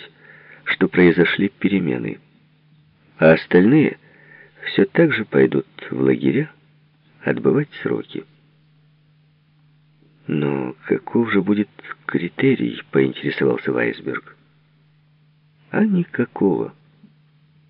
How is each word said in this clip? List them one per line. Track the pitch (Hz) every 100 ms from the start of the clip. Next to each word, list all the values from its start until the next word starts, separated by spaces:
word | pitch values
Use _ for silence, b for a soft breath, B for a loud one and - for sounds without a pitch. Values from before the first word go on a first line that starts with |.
| - b b b b b
что | - - 90
произошли | 92 87 82 82 - 98
перемены, | - 95 98 82 62 55 53 _ _ _ _ _ _ _ _ _ -
а | 80
остальные | 80 - 90 101 156 135 - b b b b b _ -
все | - 196
так | - 165
же | 110 104
пойдут | 69 67 69 - - -
в | 62
лагеря | 67 62 67 113 156 - _ _ _ _ _ _
отбывать | - 60 67 101 151 -
сроки". | - 57 - - - _ _ _ _ _ _ _ _ _ _ _ _ _ _ _ _ _ _ _ -
"Но | 78 71 69 64 - -
каков | - - 117 113
же | 104
будет | 95 104 104 - - - -
критерий?", | 71 87 - 135 120 60 - -
поинтересовался | 67 67 - 71 - 69 60 -
Вайсберг. | 62 60 - 65 62 - - _ _ _ _ _ _ _ _ _ _ _ _ _
А | - 214
никакого. | 180 - - 120 - 98 58 - - _ _ - _ _ _ _ _ _